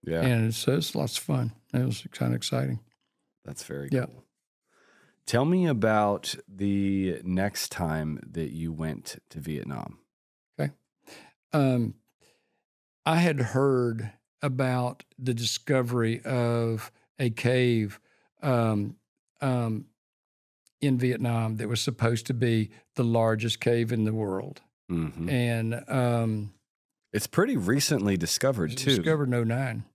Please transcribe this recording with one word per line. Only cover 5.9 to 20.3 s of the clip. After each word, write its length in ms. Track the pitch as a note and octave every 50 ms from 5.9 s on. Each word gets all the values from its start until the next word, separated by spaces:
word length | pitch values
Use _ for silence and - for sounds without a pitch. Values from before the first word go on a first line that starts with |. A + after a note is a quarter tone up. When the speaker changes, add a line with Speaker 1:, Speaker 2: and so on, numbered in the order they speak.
| G#2+ G#2+ G#2 G#2 G2+ - - - - - - -
Speaker 1:
the 720 | G2 F#2+ G2+ G2+ G2+ G2+ G2 G2 G2 G2 F#2+ F#2 E2+ B1+ -
next 460 | F2+ F2+ F#2 F#2+ G2+ - - - -
time 500 | - - F2+ D#2 D#2+ D#2+ D#2 D#2 D2+ - - - -
that 180 | E2 D#2+ C#2 -
you 200 | D#2+ D#2+ E2 E2
went 440 | D2+ D#2+ D#2+ D2+ G#1+ - - - - _ _
to 100 | - D#2+
Vietnam. 580 | D2 E2 D#2 C#2 G1+ - C#2 A#1 - - - - _ _ _ _ _ _ _ _ _ _ _ -
Speaker 2:
Okay. 140 | D3 C#3+ - _ _ _ _ _ _ - - - - - _ _ _ _ -
Um, 420 | D#3 C#3 C3+ B2+ B2 A#2 A2 - _ _ _ _ _ _ _ _ _ _ _ _ _ _ _ _ _ _ _ _ _ _
I 100 | D3+ D#3+
had 220 | E3 E3+ F3+ D3+ C#3
heard 720 | B2 A2 - C3 C3+ C#3 C3+ B2+ B2 A#2+ A2+ A2+ A2 A2 - _ _ _ _ _ -
about 640 | C#3+ B2+ B2+ C3+ B2+ B2+ B2 B2 B2 B2+ _ - _ _ -
the 160 | B2+ B2+ B2
discovery 880 | A2+ A#2 A2 - - _ - D3 C3 B2+ A#2 B2 B2 A#2 A2+ A2+ A#2+ -
of 680 | - C3 B2 A#2+ A#2 A#2 A#2 A#2 A2+ A2+ A2 - - _ _ _ _ _ _
a 120 | C3+ A#2+
cave, 720 | A2+ - - A#2 B2+ B2+ B2+ B2 A#2+ A2+ G#2+ G2+ G2 - _ _ _ _ _ _ _ _ -
um, 540 | D3 B2+ A#2+ A#2 A2+ G#2+ G#2 G#2 G#2+ - _ _ _ _ _ _ _ _ _
um, 460 | - C3+ B2+ B2 A#2 A2+ A2 G#2+ - _ _ _ _ _ _ _ _ _